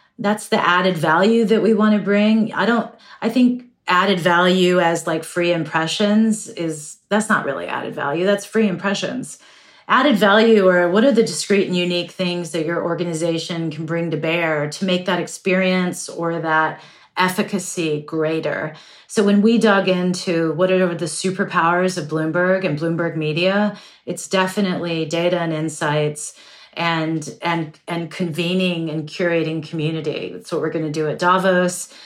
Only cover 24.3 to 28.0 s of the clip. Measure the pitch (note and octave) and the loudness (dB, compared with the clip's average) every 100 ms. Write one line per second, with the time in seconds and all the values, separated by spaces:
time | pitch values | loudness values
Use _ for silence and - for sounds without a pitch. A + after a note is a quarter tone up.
24.3 | F#3+ F#3 G#3+ F#3+ F3+ F3 D#3+ D#3 E3 F3 | -2 0 0 -2 -2 -4 -4 -2 0 0
25.3 | F3 E3 D#3 D#3 - D#3 D3+ D3+ D3+ - | 0 -2 -2 -4 -4 -2 0 0 -4 -12
26.3 | - - - - - E3+ E3 D#3+ D#3+ - | -16 -20 -20 -14 -4 -2 -2 -2 -4 -6
27.3 | - E3+ E3 D3+ - - E3+ | -8 -4 -4 -4 -10 -8 -8